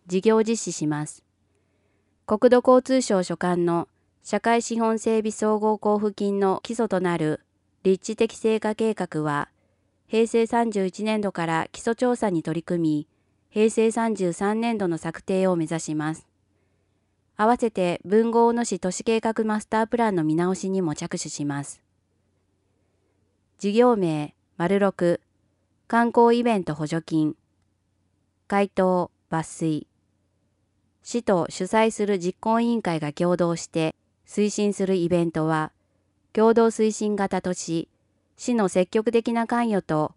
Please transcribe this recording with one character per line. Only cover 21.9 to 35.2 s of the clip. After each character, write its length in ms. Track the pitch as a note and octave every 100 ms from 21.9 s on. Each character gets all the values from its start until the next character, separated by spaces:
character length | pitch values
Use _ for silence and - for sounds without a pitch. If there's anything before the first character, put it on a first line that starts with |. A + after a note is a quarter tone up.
| _ _ _ _ _ _ _ _ _ _ _ _ _ _ _ _ -
事 140 | G3
業 240 | G#3+ B3 A3+
名、 380 | F3 D3+ D3 _ _ -
丸 220 | E3+ G3
六、 420 | G3 - F3 F3 _ _ _ _ _ _ -
観 200 | A#3 A#3
光 300 | A3+ A#3 A#3
イ 40 |
ベ 160 | A#3+ G#3+
ン 60 |
ト 100 | E3+
補 120 | D3+ D3+
助 180 | E3
金。 320 | - D#3+ D3+ - _ _ _ _ _ _ _ _ _ _ -
回 220 | G3+ G3+
答、 420 | - F#3 F3+ F3 _ -
抜 120 | D#3+
粋。 460 | D#3+ - E3 D3+ - _ _ _ _ _ _ _ _ _ _ _
市 200 | - A#3+
と 220 | A3+ F#3+ D#3+
主 140 | -
催 260 | F#3 A3 A3
す 160 | - G3+
る 120 | G3+
実 200 | F3 -
行 200 | A3+ A3+
委 60 | A#3
員 140 | A#3
会 200 | F#3+ D#3+
が 120 | D3+
共 240 | D3 F3 F3
同 200 | E3+ E3+
し 100 | -
て 280 | D#3+ D#3+ - _ _ _
推 220 | - G#3
進 240 | G3+ G#3
す 140 | G3 F#3+
る 80 |
イ 160 | F#3+ E3+
ベ 140 | F3